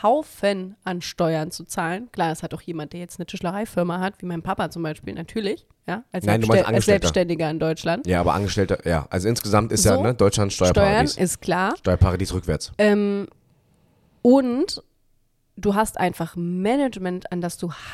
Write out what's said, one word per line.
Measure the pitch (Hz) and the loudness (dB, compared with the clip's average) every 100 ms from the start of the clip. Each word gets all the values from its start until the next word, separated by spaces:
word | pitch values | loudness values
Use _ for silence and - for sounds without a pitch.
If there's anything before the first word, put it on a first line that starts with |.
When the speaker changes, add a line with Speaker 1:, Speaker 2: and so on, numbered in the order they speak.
Speaker 1:
Haufen | 208 285 311 - 202 196 185 202 | 2 2 0 -4 -2 -2 -6 -12
an | 185 180 | -8 -8
Steuern | - - 170 160 156 | -6 -2 0 0 -4
zu | - | -8
zahlen. | 165 - 165 185 240 | -10 -6 -4 -6 -6
Klar, | - 170 | -4 -2
es | 160 | -2
hat | - | -8
auch | - | -12
jemand, | - 165 147 | -10 -10 -10
der | 175 | -12
jetzt | 175 - | -14 -12
eine | 170 | -10
Tischlereifirma | 190 180 196 226 180 175 175 | -8 -6 -4 -4 -2 -2 -2
hat, | 185 - | -4 -6
wie | 180 | -8
mein | 170 | -6
Papa | 180 190 165 | -6 -4 -4
zum | 170 | -6
Beispiel, | 160 156 - | -8 -8 -10
natürlich, | 107 165 226 196 285 _ _ - | -12 -8 -6 -4 -6 _ _ -10
ja, | 180 - | -10 -8
als | - | -4
Speaker 2:
Nein, | 104 110 | 0 2
du | 110 | 4
meinst | |
Speaker 1:
Selbststän-, | 185 | 4
als | 135 | 4
Speaker 2:
Angestellter. | 117 151 202 175 | 2 4 4 4
Speaker 1:
Selbstständiger | 170 175 165 156 | 2 0 0 -2
in | 160 | -2
Deutschland. | 160 160 165 175 - | -2 -2 -2 -2 0
Speaker 2:
Ja, | - | 2
aber | 87 | 2
Angestellter, | 80 101 87 92 95 | 2 0 0 0 0
ja. | 85 80 65 | 0 -2 0
Also | 90 98 | -2 0
insgesamt | 120 104 104 113 | -2 2 2 2
ist | 104 | 2
ja, | 110 | 4
Speaker 1:
So, | 127 | 4
Speaker 2:
ne, | 113 | 2
Deutschland | 123 101 107 101 | 4 4 4 0
Steuerparadies. | - 92 90 - 214 285 | 2 2 6 4 4 2
Speaker 1:
Steuern | - | 0
ist | 180 - | -2 -2
klar. | - 175 190 311 | -2 -2 -2 -2
Speaker 2:
Steuerparadies | - 90 92 90 95 | 0 4 4 2 -2
rückwärts. | 92 - 76 - - | -4 -2 -4 -4 0
Speaker 1:
Ähm, | 208 208 202 202 196 _ _ _ _ _ _ _ _ _ | 2 4 2 -2 -6 _ _ _ _ _ _ _ _ _
und | 240 269 254 247 381 - - _ _ _ _ _ _ - | 6 6 6 0 -2 -6 -14 _ _ _ _ _ _ -4
du | 196 | 0
hast | 196 - - | 2 0 0
einfach | 180 - 165 180 | -2 -2 -6 -6
Management, | 170 180 196 269 269 202 185 180 - | -6 -2 0 2 0 -2 -6 -6 -6
an | 175 | -6
das | 175 - | -6 -6
du | 170 - - | -8 -8 -8